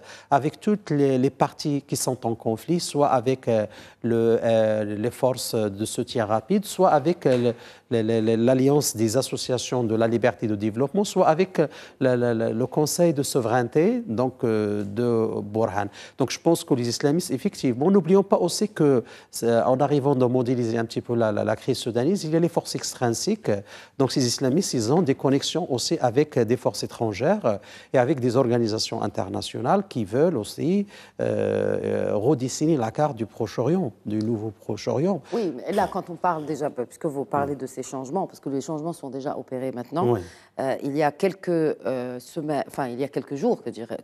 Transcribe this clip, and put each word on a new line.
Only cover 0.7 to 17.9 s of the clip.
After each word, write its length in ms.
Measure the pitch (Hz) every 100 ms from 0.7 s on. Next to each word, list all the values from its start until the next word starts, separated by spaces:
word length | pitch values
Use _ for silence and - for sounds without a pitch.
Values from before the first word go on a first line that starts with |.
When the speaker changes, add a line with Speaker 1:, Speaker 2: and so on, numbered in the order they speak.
| 208 -
Speaker 1:
les, 260 | 147 139 131
les 120 | 135
parties 520 | - 147 - 156 139 -
qui 100 | 135
sont 300 | - 123 117
en 80 |
conflit, 460 | 110 117 113 - 175
soit 280 | - 143 143
avec, 380 | 131 120 131 -
euh, 180 | 113 104 - - -
le, 360 | 117 117 113 113
euh, 420 | 117 113 110 107
les 260 | 104 104 117
forces 440 | - 127 123 -
de 300 | 117 107 98
soutien 400 | 110 - 117 123 104
rapide, 380 | 110 - 202
soit 260 | 196 - 185
avec, 360 | 147 139 180 147
euh, 260 | 127 120 113 - - -
le, 120 | 117
le, 0 |
le, 180 | 110 113
le, 140 | 110 113
l'Alliance 600 | 120 131 135 147 139 107
des 200 | 113 127
associations 680 | - 131 - 123 - 131
de 100 | 113
la 140 | 110 113
liberté 400 | 113 120 - 117
de 80 | 104
développement, 480 | 107 107 135 196
soit 240 | 208 185 151
avec, 320 | 156 190 -
euh, 80 | 147 - - -
le, 160 | 131 123
le, 180 | 120
le, 180 | 113 113
le 140 | 113 127
Conseil 480 | - 151 - 170
de 80 | 143
souveraineté, 800 | 135 143 113 127 120 151 180 247 233
donc, 360 | 110 127 -
euh, 400 | 120 110 104 104
de 560 | 101 101 120 113 110 107
Burhan. 460 | 104 110 110 98 101 - - -
Donc 120 | 135
je 80 | -
pense 240 | 170 165
que 100 | -
les 140 | 135 120
islamistes, 420 | 113 147 165 -
effectivement, 600 | 131 202 - 135 120 160